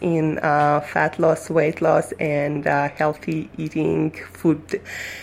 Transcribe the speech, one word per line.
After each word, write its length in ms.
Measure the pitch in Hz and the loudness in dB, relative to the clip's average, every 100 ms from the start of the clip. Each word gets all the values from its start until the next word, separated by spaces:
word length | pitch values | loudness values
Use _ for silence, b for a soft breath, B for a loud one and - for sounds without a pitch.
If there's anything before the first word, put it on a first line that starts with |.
in, 360 | 170 165 156 - | 0 2 2 0
uh, 440 | 160 147 147 147 | 2 4 4 2
fat 360 | - 160 151 - | 0 0 0 2
loss, 320 | 160 160 - | 2 2 0
weight 320 | 160 151 - | 2 2 2
loss, 300 | 160 160 160 - | 4 4 2 -4
and, 480 | 156 147 147 147 147 | -2 0 0 -2 0
uh, 220 | 143 143 | 0 0
healthy 600 | - 156 156 - 156 - - | 0 -2 -2 -4 -4 -6 -8
eating 540 | 156 160 156 160 156 | -6 -2 0 2 0
food 680 | - - - 170 160 - - B B B B | -4 -16 -2 0 0 -2 -8 B B B B